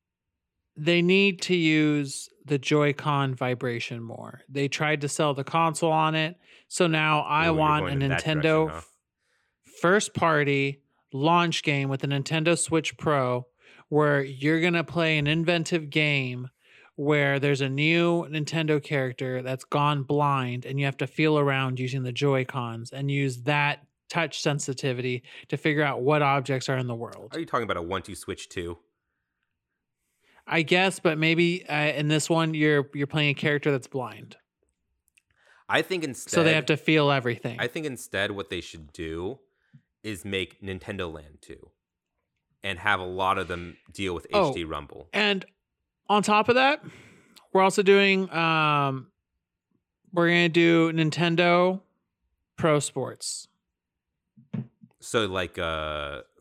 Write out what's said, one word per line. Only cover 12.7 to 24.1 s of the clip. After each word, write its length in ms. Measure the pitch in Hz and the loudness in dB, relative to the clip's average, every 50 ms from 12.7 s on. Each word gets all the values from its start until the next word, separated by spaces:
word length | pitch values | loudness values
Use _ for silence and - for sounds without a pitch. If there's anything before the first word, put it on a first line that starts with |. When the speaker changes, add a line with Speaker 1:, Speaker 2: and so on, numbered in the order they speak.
| 160 160 147 - - - | 0 0 -2 -2 -6 -4
Speaker 1:
Pro 480 | - 165 147 139 127 123 123 123 123 - _ _ _ - - - - _ | 0 0 2 2 2 0 -2 -4 -6 -10 _ _ _ -20 -20 -20 -8 _
where 340 | 151 151 151 147 143 139 | 2 2 4 4 2 2
you're 380 | 135 139 135 127 139 151 160 165 | 0 -4 -6 -2 0 0 2 2
gonna 240 | 165 180 170 170 160 | 2 2 2 0 -2
play 320 | - - 170 165 160 156 | -2 -2 0 2 2 2
an 100 | 151 143 | 2 2
inventive 600 | 147 156 165 165 170 175 170 160 - 180 165 151 143 | 2 0 0 2 0 0 0 0 -2 -2 -4 -4 -2
game 640 | 139 156 151 147 143 135 131 127 123 123 127 127 - _ _ _ _ - - _ _ | 0 0 2 2 2 0 -2 -4 -6 -8 -12 -14 -16 _ _ _ _ -20 -20 _ _
where 440 | - 143 147 151 147 143 139 139 139 | -4 0 2 2 2 2 2 2 2
there's 200 | 139 143 143 123 | 2 0 0 0
a 80 | 139 131 | -2 -2
new 560 | 135 143 151 160 170 170 170 170 170 170 160 | -2 0 2 2 2 2 2 2 0 0 -2
Nintendo 580 | 139 151 156 147 143 160 165 156 151 151 143 | -4 -6 -6 -6 -4 -4 -2 0 0 0 0
character 600 | - - 156 139 131 127 127 - 135 131 127 127 | -2 -2 -2 -2 -2 -4 -4 -6 -6 -6 -6 -6
that's 220 | 127 127 131 131 - | -6 -6 -8 -8 -6
gone 380 | - - 147 147 147 151 139 | -4 0 2 2 2 2 0
blind 640 | 131 131 147 143 147 143 139 131 127 123 123 123 - | -2 -2 0 0 2 2 0 0 -2 -4 -4 -6 -8
and 140 | 131 135 139 | -6 -4 -2
you 80 | 143 | -2
have 100 | 139 135 | -2 -2
to 100 | - 143 | -4 -6
feel 320 | - - - 156 156 151 147 | -6 -2 0 2 2 2 2
around 420 | 143 143 135 135 135 127 127 123 | 2 2 0 0 -2 -2 -4 -4
using 220 | 127 123 135 135 | -4 -4 -4 -6
the 100 | 127 123 | -6 -6
Joy-Cons 800 | 120 117 143 143 135 131 127 - - 131 120 117 113 113 117 - | -4 -2 0 0 2 0 -2 -4 -6 -8 -8 -8 -8 -10 -12 -12
and 180 | - 139 143 143 | -10 -8 -6 -4
use 320 | 139 143 139 131 123 123 | -2 -2 -2 -2 -4 -4
that 440 | 117 147 147 147 143 147 143 - _ _ _ _ _ | -2 0 0 2 0 0 -2 -4 _ _ _ _ _
touch 340 | - | -8